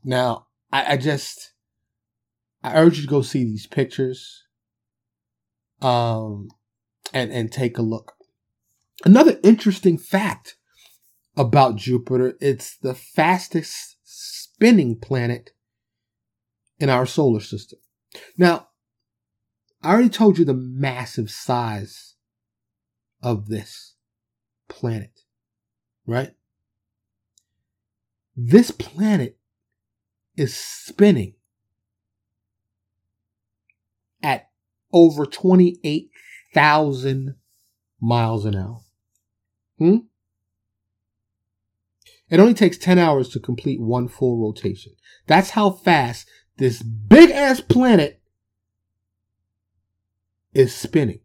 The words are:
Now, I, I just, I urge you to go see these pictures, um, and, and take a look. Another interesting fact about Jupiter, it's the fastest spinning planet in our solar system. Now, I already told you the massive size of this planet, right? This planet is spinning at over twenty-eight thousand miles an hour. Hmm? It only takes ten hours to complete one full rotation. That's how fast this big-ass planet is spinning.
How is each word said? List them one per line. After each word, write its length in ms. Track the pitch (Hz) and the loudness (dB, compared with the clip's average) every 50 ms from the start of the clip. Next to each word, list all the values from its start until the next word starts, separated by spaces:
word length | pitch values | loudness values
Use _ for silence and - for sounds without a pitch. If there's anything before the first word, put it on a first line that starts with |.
| - | -8
Now, 380 | 131 127 127 127 123 113 - _ _ _ _ _ _ | -4 -4 -2 -2 -2 -4 -8 _ _ _ _ _ _
I, 220 | - 135 - 143 143 | -6 -4 -2 -2 -4
I 40 | |
just, 560 | 131 127 156 147 139 - - - - - - _ _ _ _ _ _ _ _ _ _ _ _ _ _ _ _ _ _ _ _ _ _ - | -2 -2 -4 -4 -4 -8 -14 -18 -20 -20 -20 _ _ _ _ _ _ _ _ _ _ _ _ _ _ _ _ _ _ _ _ _ _ -12
I 140 | 120 127 | -2 2
urge 200 | 160 165 170 165 | 4 4 4 4
you 80 | 151 143 | 2 -6
to 40 | 135 | -2
go 140 | 151 143 127 | -2 -2 -2
see 200 | - - 139 123 | -2 -4 -4 -4
these 220 | 113 107 107 - | -4 -6 -10 -14
pictures, 800 | _ - 143 131 135 - - 135 127 127 - - - - _ _ _ _ _ _ _ _ _ _ _ _ _ _ _ _ _ _ _ _ _ _ _ _ _ _ _ _ _ | _ -6 -6 -6 -6 -4 -6 -6 -6 -6 -12 -18 -20 -20 _ _ _ _ _ _ _ _ _ _ _ _ _ _ _ _ _ _ _ _ _ _ _ _ _ _ _ _ _
um, 680 | - 131 123 120 117 117 113 110 110 110 104 101 101 - _ _ _ _ _ _ _ _ _ _ _ - | -2 -2 0 0 -2 -2 -4 -6 -8 -10 -12 -14 -14 -18 _ _ _ _ _ _ _ _ _ _ _ -8
and, 200 | - 135 123 107 | -6 -6 -6 -6
and 200 | - - 113 110 | -6 -8 -8 -8
take 280 | - 143 127 120 117 120 | -6 -6 -6 -6 -4 -4
a 20 | |
look. 320 | 117 110 113 110 _ - _ _ _ _ _ _ _ _ _ _ _ _ _ _ _ _ _ - - | -6 -6 -6 -8 _ -20 _ _ _ _ _ _ _ _ _ _ _ _ _ _ _ _ _ 0 6
Another 360 | - 196 254 320 330 - - - | 8 8 8 8 6 4 4 4
interesting 540 | 202 226 220 - 214 185 - - 185 165 | 4 4 4 2 -4 -4 0 0 0 0
fact 600 | 156 - - - 190 214 196 - - _ - - _ _ _ _ _ _ _ _ _ _ _ _ _ _ _ _ | 0 -6 -6 -4 -4 -4 -4 -8 -10 _ -20 -20 _ _ _ _ _ _ _ _ _ _ _ _ _ _ _ _
about 420 | - 131 117 110 147 135 127 110 | -4 -2 2 2 2 2 2 0
Jupiter, 600 | 101 - 123 127 120 120 - 131 123 127 127 123 _ | -6 -6 -4 -4 -4 -4 -4 -4 -2 -2 -4 -4 _
it's 380 | 143 139 131 113 - - - | -4 -4 -4 -4 -10 -20 -18
the 160 | _ - 131 131 | _ -12 -12 -12
fastest 1040 | - - - - - 156 170 185 180 - - - 165 156 - - - - - _ _ _ | -12 -18 -8 -4 -2 0 0 0 -2 -4 -8 -8 -8 -8 -8 -16 -18 -18 -20 _ _ _
spinning 960 | _ - - - - - - - _ _ _ 214 240 240 190 147 120 113 113 | _ -20 -20 -20 -18 -18 -20 -20 _ _ _ 4 4 4 4 2 0 -6 -8
planet 540 | - - 135 127 120 117 120 117 _ - _ _ _ _ _ _ _ _ _ _ _ _ _ _ _ _ _ _ _ _ _ _ _ _ _ _ | -8 -6 -6 -4 -4 -4 -6 -8 _ -20 _ _ _ _ _ _ _ _ _ _ _ _ _ _ _ _ _ _ _ _ _ _ _ _ _ _
in 100 | 147 139 | -2 0
our 160 | 131 123 131 | 0 0 -2
solar 340 | 127 - - 151 131 113 107 | -2 -2 0 0 0 0 -2
system. 400 | - - - 104 - _ - _ _ _ _ _ _ _ _ - - - _ | -6 -10 -14 -16 -16 _ -20 _ _ _ _ _ _ _ _ -20 -20 -18 _
Now, 320 | - 180 175 170 - - _ _ _ _ _ _ _ _ _ _ _ _ _ _ _ _ _ _ _ _ _ _ _ | 0 2 2 2 -2 -8 _ _ _ _ _ _ _ _ _ _ _ _ _ _ _ _ _ _ _ _ _ _ _
I 100 | - 160 | -2 0
already 180 | 190 226 247 233 | 2 2 2 2
told 280 | - - 220 202 190 | 2 4 2 2 4
you 80 | 165 165 | 4 0
the 80 | 139 127 | 0 0
massive 760 | 127 127 127 127 131 139 135 123 123 123 117 - 127 110 104 | -6 -6 -10 -8 -6 -6 -6 -6 -8 -14 -10 -8 -10 -10 -10
size 840 | - - - - 127 120 120 113 107 101 101 - - - - _ _ _ _ _ _ _ _ _ _ _ _ _ _ _ _ _ _ _ _ _ _ _ | -12 -12 -6 -4 -4 -4 -4 -6 -8 -10 -12 -16 -20 -20 -20 _ _ _ _ _ _ _ _ _ _ _ _ _ _ _ _ _ _ _ _ _ _ _
of 260 | - 123 117 101 104 | -6 -6 -6 -6 -6
this 480 | 104 110 104 107 - - - - _ _ _ _ _ _ _ _ _ _ _ _ _ _ _ _ | -10 -10 -10 -10 -14 -20 -20 -20 _ _ _ _ _ _ _ _ _ _ _ _ _ _ _ _
planet, 540 | _ - - - 120 113 110 101 _ _ _ _ _ _ _ _ _ _ _ _ _ _ _ _ _ _ _ _ | _ -16 -10 -10 -8 -8 -10 -12 _ _ _ _ _ _ _ _ _ _ _ _ _ _ _ _ _ _ _ _
right? 280 | - 113 123 135 139 _ _ _ _ _ _ _ _ _ _ _ _ _ _ _ _ _ _ _ _ _ _ _ _ _ _ _ _ _ _ _ _ _ _ _ _ _ _ _ _ _ | -8 -6 -6 -6 -8 _ _ _ _ _ _ _ _ _ _ _ _ _ _ _ _ _ _ _ _ _ _ _ _ _ _ _ _ _ _ _ _ _ _ _ _ _ _ _ _ _
This 360 | 131 120 117 151 226 240 - | -10 0 4 6 6 6 4
planet 680 | - - - - - 160 208 214 208 165 123 120 _ _ _ _ _ _ _ _ _ _ _ _ _ _ _ _ _ _ _ _ _ | -6 -12 -14 -14 -6 -4 -2 -2 0 -2 -4 -6 _ _ _ _ _ _ _ _ _ _ _ _ _ _ _ _ _ _ _ _ _
is 200 | - 143 120 - | -6 -6 -6 -6
spinning 800 | - - - - - - - - - 202 208 175 123 95 95 _ _ _ _ _ _ _ _ _ _ _ _ _ _ _ _ _ _ _ _ _ _ _ _ _ _ _ _ _ _ _ _ _ _ _ _ _ _ _ _ _ _ _ _ _ _ _ _ _ _ _ _ _ _ _ _ _ _ | -14 -16 -18 -18 -20 -20 -20 0 2 2 2 2 0 -4 -8 _ _ _ _ _ _ _ _ _ _ _ _ _ _ _ _ _ _ _ _ _ _ _ _ _ _ _ _ _ _ _ _ _ _ _ _ _ _ _ _ _ _ _ _ _ _ _ _ _ _ _ _ _ _ _ _ _ _
at 280 | - 147 131 - _ _ _ _ _ _ _ _ _ _ | -6 -6 -6 -6 _ _ _ _ _ _ _ _ _ _
over 340 | - 175 170 165 147 147 147 | 4 4 4 4 4 -2 -8
twenty-eight 840 | 135 - - - 185 185 185 175 175 175 - - 151 147 156 - _ _ - _ - - - _ _ - | -8 -8 -4 0 2 4 4 4 2 0 -6 -8 -6 -6 -6 -8 _ _ -20 _ -20 -20 -20 _ _ 0
thousand 840 | 156 147 151 147 156 156 147 135 127 131 135 135 135 135 135 135 _ _ _ _ _ _ _ _ _ _ _ _ _ | 2 2 4 2 2 0 -2 -4 -6 -6 -6 -6 -6 -8 -10 -14 _ _ _ _ _ _ _ _ _ _ _ _ _
miles 440 | 113 113 117 120 113 113 113 107 101 | -4 -2 0 0 0 -2 -2 -4 -4
an 100 | 110 101 | -4 -4
hour. 260 | 95 92 101 117 117 _ _ _ _ _ _ _ _ _ _ _ _ _ _ _ _ _ _ _ | -4 -6 -10 -12 -18 _ _ _ _ _ _ _ _ _ _ _ _ _ _ _ _ _ _ _
Hmm? 200 | _ 160 170 202 233 - _ _ _ _ _ _ _ _ _ _ _ _ _ _ _ _ _ _ _ _ _ _ _ _ _ _ _ _ _ _ _ _ _ _ _ _ _ _ _ _ _ _ _ _ _ | _ 2 2 2 2 0 _ _ _ _ _ _ _ _ _ _ _ _ _ _ _ _ _ _ _ _ _ _ _ _ _ _ _ _ _ _ _ _ _ _ _ _ _ _ _ _ _ _ _ _ _
It 100 | 165 170 | 4 6
only 140 | 202 240 226 | 6 6 6
takes 240 | - 214 175 175 | 2 2 0 0
ten 200 | - - 185 180 | -2 0 2 4
hours 320 | 180 170 160 147 135 127 - | 4 4 2 2 0 -2 -4
to 100 | - 123 | -8 -10
complete 400 | - - 123 117 - 143 131 - | -8 -8 -8 -6 -6 -8 -6 -6
one 280 | 117 110 120 123 123 | -4 -4 -4 -4 -4
full 340 | 120 - - 135 127 120 117 | -8 -6 -4 -4 -2 -2 -2
rotation. 520 | 110 107 104 - - 98 90 - - - _ _ _ _ _ _ _ | -4 -6 -6 -8 -8 -10 -10 -10 -16 -20 _ _ _ _ _ _ _
That's 240 | - 151 180 190 - | 2 2 2 2 0
how 180 | - 220 208 196 | -2 0 0 0
fast 580 | 190 - - 185 170 151 127 117 113 - - _ _ _ _ _ _ | -2 -2 0 0 2 2 0 -4 -8 -12 -18 _ _ _ _ _ _
this 240 | - 135 127 113 - | -4 -4 -4 -4 -6
big-ass 800 | - 113 113 107 107 101 214 294 339 339 - 277 285 269 262 247 | -12 -12 -12 -12 4 8 10 10 10 8 8 0 0 0 0 -2
planet 600 | - - - 247 254 254 226 175 147 143 - _ _ _ _ _ _ _ _ _ _ _ _ _ _ _ _ _ _ _ _ _ _ _ _ _ _ _ _ _ _ _ _ _ _ _ _ _ _ _ _ _ _ _ _ _ _ _ _ | -2 0 0 2 4 4 4 4 4 0 -6 _ _ _ _ _ _ _ _ _ _ _ _ _ _ _ _ _ _ _ _ _ _ _ _ _ _ _ _ _ _ _ _ _ _ _ _ _ _ _ _ _ _ _ _ _ _ _ _
is 200 | 139 131 117 - | 2 2 2 0
spinning. 460 | - - - - 165 143 107 90 - _ | -10 -12 -2 -2 0 0 -2 -6 -10 _